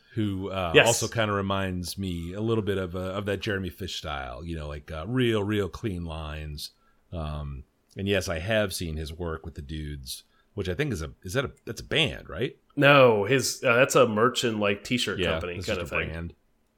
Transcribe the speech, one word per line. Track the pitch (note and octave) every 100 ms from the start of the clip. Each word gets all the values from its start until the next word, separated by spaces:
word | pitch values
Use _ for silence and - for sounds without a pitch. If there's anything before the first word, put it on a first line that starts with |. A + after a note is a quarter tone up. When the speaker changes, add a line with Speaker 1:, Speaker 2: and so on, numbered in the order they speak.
| _
Speaker 1:
who, | A2+ G#2 F#2+ G2
uh, | F#2+ F2
Speaker 2:
Yes. | C#3 A#2
Speaker 1:
also | A#2 A2
kinda | A#2+ G#2+
reminds | G2+ G2 G2 F#2+ F2+ F2 -
me | F#2+ E2+ E2+
a | F#2+
little | A2 A2+
bit | G2+ F#2+
of, | F#2 F#2
uh, |
of | F#2 F#2+ G2+
that | G2
Jeremy | A2 G2 F#2
Fish | - F2+ -
style, | E2+ C#2+ C2 B1 E2+
you | E2
know, | D2
like, | D2 -
uh, | D#2+ E2+
real, | B2+ A#2+ A2
real | G2+ G#2 F2+
clean | - A#2 F2+ E2+
lines. | D#2+ D#2 D2+ D2+ D2 - _ _ _ _
Um, | E2+ D2+ D2 D2 C#2 - _ _ -
and | G2
yes, | G2+ F2+
I | E2
have | F#2 A2 G#2
seen | - E2+ D#2
his | D2+
work | D#2+ E2+ D#2+ E2
with | D2
the |
Dudes, | C#2+ D#2 D2+ D2 B1+ - - _ _
which | - F2+
I |
think | F2 D3+
is | F#2+
a, | D2+ -
is | F#2
that | A#2 C3
a, | - -
that's | A2
a | A#2+
band, | B2+ C#3+ - -
right? | D#2 C3+ - _ -
Speaker 2:
No, | C#3 C#3+ B2+ G#2+ G2+
his, | C3+ A#2 -
uh, | C#3 A#2
that's | C3+ D#3
a | A#2
merch | G#2+ B2 B2 B2
and, | G#2+
like, | G2+ G#2 -
t-shirt | B2 A2 F#2
Speaker 1:
Yeah, | F2
Speaker 2:
company | D#2+ F2 F2+
Speaker 1:
it's | F#2+
Speaker 2:
kind | G2
Speaker 1:
just | E2+
Speaker 2:
of | E2+
Speaker 1:
a |
Speaker 2:
thing. | D#2
Speaker 1:
brand. | D#2+ E2+ - _ _ _